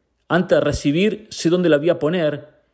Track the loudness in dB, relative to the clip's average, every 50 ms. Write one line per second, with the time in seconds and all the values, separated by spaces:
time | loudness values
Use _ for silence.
0 | _ _ _ _ _ -2 -2 -2 2 2 2 2 2 0 -2 -2 -2 0 0 2
1 | 0 0 -2 -6 -10 -14 -10 -4 -2 0 0 2 2 2 2 2 2 0 0 0
2 | -2 -2 -2 -2 -2 -2 -4 -6 -12 -20 _ _ _ _